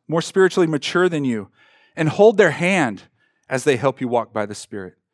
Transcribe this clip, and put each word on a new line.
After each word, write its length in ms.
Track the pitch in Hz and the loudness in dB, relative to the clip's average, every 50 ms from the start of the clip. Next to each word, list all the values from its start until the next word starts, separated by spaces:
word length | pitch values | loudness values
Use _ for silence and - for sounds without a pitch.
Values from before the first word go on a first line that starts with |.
| _ | _
more 140 | - 156 165 | -6 -4 -4
spiritually 460 | - - - 190 190 175 - 185 175 | -4 -2 2 2 2 2 4 2 0
mature 420 | 160 151 135 - - - 175 185 180 | 0 0 -4 -4 -2 0 0 0 0
than 160 | 170 147 139 | 0 -2 -4
you, 240 | 127 113 104 98 - _ _ _ _ _ _ _ _ - | -4 -4 -6 -8 -14 _ _ _ _ _ _ _ _ -6
and 140 | - 160 147 | -4 -2 -2
hold 260 | - 202 202 233 208 | 4 6 6 6 6
their 140 | 202 196 156 | 6 4 2
hand 540 | 135 - 170 185 196 175 139 113 98 - - _ _ _ _ _ _ _ _ - | 2 0 -2 -2 0 0 0 -2 -4 -8 -16 _ _ _ _ _ _ _ _ -6
as 160 | 135 127 - | -6 -2 0
they 120 | 151 131 | 0 0
help 260 | 101 139 135 127 - | 2 0 -2 -2 -2
you 60 | 135 117 | -6 -4
walk 260 | 120 117 107 - 110 | -4 -4 -4 -4 -6
by 100 | 110 104 | -6 -6
the 100 | 104 101 | -6 -10
Spirit. 420 | - - - 110 101 92 87 _ _ _ _ | -14 -16 -14 -14 -14 -14 -14 _ _ _ _